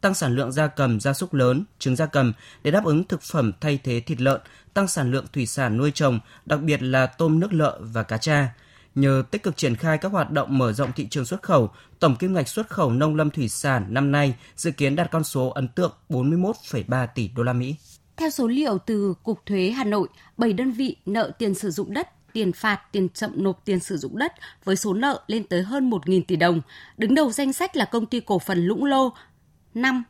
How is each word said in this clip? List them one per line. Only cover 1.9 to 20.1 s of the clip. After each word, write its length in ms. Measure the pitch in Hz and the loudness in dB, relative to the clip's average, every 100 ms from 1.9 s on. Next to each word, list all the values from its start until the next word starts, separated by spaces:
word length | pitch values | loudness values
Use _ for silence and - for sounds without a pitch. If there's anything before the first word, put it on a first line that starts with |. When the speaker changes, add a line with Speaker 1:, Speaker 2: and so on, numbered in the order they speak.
| 127 | 0
Speaker 1:
gia 100 | 127 | 0
cầm 260 | 147 127 110 - - | 2 2 0 -12 -4
để 80 | 143 | 0
đáp 140 | 180 | 2
ứng 200 | 202 151 | 4 0
thực 180 | 190 170 | 0 -6
phẩm 300 | - 165 117 92 | -4 -2 0 -2
thay 180 | 156 143 | -2 -2
thế 160 | - 120 | -2 -4
thịt 200 | 120 143 | -4 -2
lợn, 200 | 131 135 - - - | 0 0 -4 -20 -8
tăng 140 | - 196 | -2 -2
sản 220 | 170 131 | 0 0
lượng 160 | 131 - | -2 -4
thủy 140 | 143 117 | -4 -4
sản 300 | - 127 110 | -2 0 2
nuôi 140 | 147 | 0
trồng, 300 | 143 151 113 - - - | 2 0 0 -4 -20 -4
đặc 140 | 151 | -2
biệt 220 | 156 147 | 0 0
là 240 | 127 131 131 | 0 2 0
tôm 340 | - 165 156 | 0 2 2
nước 120 | 196 | 2
lợ 260 | 175 151 - | 2 0 0
và 220 | 113 113 | -6 -6
cá 140 | 107 113 | -2 -2
tra. 380 | 156 147 135 - - - _ | 0 2 0 -4 -20 -20 _
Nhờ 280 | - 139 135 120 | 2 4 4 0
tích 120 | 254 | -2
cực 140 | 208 - | -4 -2
triển 200 | 147 117 | -2 0
khai 220 | 165 156 | 0 0
các 140 | 190 | 0
hoạt 180 | 196 151 | -2 -2
động 280 | 151 131 135 | -2 0 2
mở 140 | 123 | 2
rộng 200 | 107 135 | 0 -4
thị 140 | 127 - | -4 -6
trường 140 | 151 | -4
xuất 180 | 123 - | -4 -6
khẩu, 280 | - 165 110 - - - | 2 2 2 -4 -20 0
tổng 160 | 165 120 | 2 2
kim 180 | 185 | 0
ngạch 140 | 185 131 | 0 -2
xuất 200 | - 220 | -4 -6
khẩu 220 | - 151 | 0 0
nông 260 | 117 151 151 | 2 2 2
lâm 140 | 151 | 0
thủy 180 | 156 117 | 0 -4
sản 380 | - 143 127 95 | -2 0 0 0
năm 240 | 117 143 | 0 2
nay 220 | 143 143 120 - - | 4 2 0 -10 -6
dự 140 | 170 | -6
kiến 260 | - 135 143 | 0 0 0
đạt 140 | 170 | 0
con 140 | 165 | 0
số 240 | 156 139 127 | -2 0 -2
ấn 200 | 139 127 | -2 -4
tượng 240 | - 85 - _ | -2 -2 -4 _
bốn 200 | 135 131 | 0 2
mươi 100 | 170 | 2
mốt 180 | 185 - | 0 -2
phẩy 200 | - 127 98 | -6 -6 -2
ba 180 | 127 120 | -2 -2
tỷ 220 | - 104 | -4 -6
đô 140 | 123 | -2
la 100 | 120 | -2
Mỹ. 220 | 123 127 151 - - _ - | 0 -4 -8 -14 -20 _ -4
Speaker 2:
Theo 140 | 320 | -4
số 160 | 294 233 | 0 0
liệu 320 | 254 294 196 | 2 0 -2
từ 360 | - 214 202 175 | -2 0 0 -2
Cục 240 | - 214 - | -4 -6 -2
Thuế 240 | 202 185 | 0 0
Hà 140 | 254 | 0
Nội, 240 | 233 208 180 | 0 0 -2